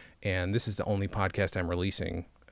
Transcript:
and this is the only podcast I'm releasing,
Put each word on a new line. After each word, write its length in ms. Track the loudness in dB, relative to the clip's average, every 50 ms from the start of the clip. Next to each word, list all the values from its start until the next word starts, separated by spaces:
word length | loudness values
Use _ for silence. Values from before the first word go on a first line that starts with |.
| -20 -20 -12 -6 -2
and 320 | 0 0 0 2 2 0
this 100 | 0 0
is 120 | -2 -2
the 80 | -2 0
only 240 | 0 0 2 0 0
podcast 480 | 0 0 0 0 2 2 0 0 0
I'm 100 | 0 0
releasing, 600 | 0 0 2 2 0 0 0 -2 -2 -4 -4 -6 -8 -14 -20 -14 -10